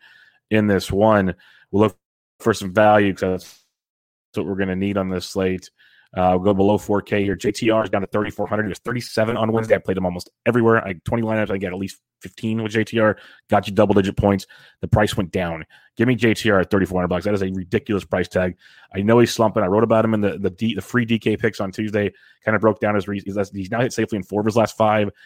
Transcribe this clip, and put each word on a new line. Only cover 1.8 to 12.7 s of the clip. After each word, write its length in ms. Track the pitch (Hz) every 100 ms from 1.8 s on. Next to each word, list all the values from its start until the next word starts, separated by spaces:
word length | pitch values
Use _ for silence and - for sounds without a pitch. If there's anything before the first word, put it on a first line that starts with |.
look 140 | 107 - _ _ _ _
for 140 | 113
some 200 | 104 95
value 400 | 92 107 107 101
'cause 260 | 92 95 90
that's 1000 | - - _ _ _ _ _ _ _ -
what 80 | 85
we're 100 | 98
gonna 200 | 95 92
need 220 | 101 98
on 120 | 92
this 160 | 92 -
slate. 460 | 98 95 92 - _ _ _ _ 95
Uh, 160 | 90 92
we'll 40 |
go 140 | 95
below 240 | 95 98 104
four 240 | - 101
K 220 | - 104
here. 120 | 98 92
J 160 | 104
T 180 | 104 117
R 140 | 110
is 60 | 101
down 120 | 104
to 60 | 98
thirty-four 380 | 107 104 - 101
hundred. 180 | 107
He 60 | 107
was 100 | 82
thirty-seven 580 | - 120 - - 110 117
on 140 | 110
Wednesday. 240 | 113 110 101
I 20 |
played 200 | - 95
him 80 | 92
almost 240 | 87 - _ 120
everywhere. 380 | 120 113 113
I 60 | 98
had 160 | 85 -
twenty 180 | 120
lineups. 260 | 110 110 107
I 80 | 98
get 140 | 95
at 80 | 92
least 220 | 98 - _ _
fifteen 420 | 95 - 110 110
with 120 | 110